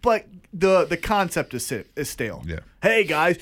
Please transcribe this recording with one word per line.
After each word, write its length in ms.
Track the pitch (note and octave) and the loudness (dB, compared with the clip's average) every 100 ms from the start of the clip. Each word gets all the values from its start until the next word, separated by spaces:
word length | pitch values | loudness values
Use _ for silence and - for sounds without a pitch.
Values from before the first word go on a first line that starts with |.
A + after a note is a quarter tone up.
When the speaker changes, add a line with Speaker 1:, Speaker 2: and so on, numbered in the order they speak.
Speaker 1:
but 240 | A#3+ A3 - F3+ - | 0 0 -2 -20 -14
the, 320 | F3 F#3+ F#3 D#3 | 0 4 4 4
the 100 | E3+ | -2
concept 580 | - G#3 F#3 E3 - | 0 0 0 -2 -4
is 120 | B2 - | -6 -6
si-, 180 | A2+ - - | -8 -8 -8
is 120 | C#3+ | -8
stale. 320 | - A2+ D2+ D2+ | -6 -8 -8 -8
Speaker 2:
Yeah. 120 | D#2+ - - | -10 -12 -2
Speaker 1:
"Hey, 220 | G3+ A3+ | 0 2
guys, 340 | F3+ D3+ E3+ E3+ | 2 2 2 0